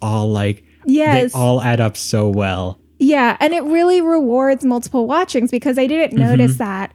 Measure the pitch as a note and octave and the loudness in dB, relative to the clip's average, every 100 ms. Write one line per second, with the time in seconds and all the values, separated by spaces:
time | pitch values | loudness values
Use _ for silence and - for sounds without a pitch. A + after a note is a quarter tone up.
0 | A2 A2 G#2+ G#2+ G2+ G2+ _ _ - C#4+ | -4 -2 -2 -2 -2 -4 _ _ -2 0
1 | D4+ C4+ B3 C3 B2 B2+ A#2+ A#2 A2+ - | 2 2 0 0 0 2 0 0 0 -2
2 | - A2 G#2 G2+ F#2+ F#2 F2+ F#2+ _ - | -4 -2 0 0 -2 -4 -6 -10 _ -2
3 | C4+ C#4+ A#3+ - D4+ E4+ D4 E4 F4 F4+ | 0 2 0 0 0 -2 0 0 2 2
4 | E4 E4 C4 B3 C4+ C4+ C4+ A#3+ - C4 | 2 0 0 0 0 0 0 -2 -2 -4
5 | A3+ D4+ F#4 C4 A#3+ B3+ D4 B3+ C4 D#4 | -2 -2 -2 -2 -2 -2 -2 0 0 0
6 | D#4 A3+ B3 B3 B3 C3 G#3+ F#3+ G3 | 0 2 2 4 2 0 -4 -6 -10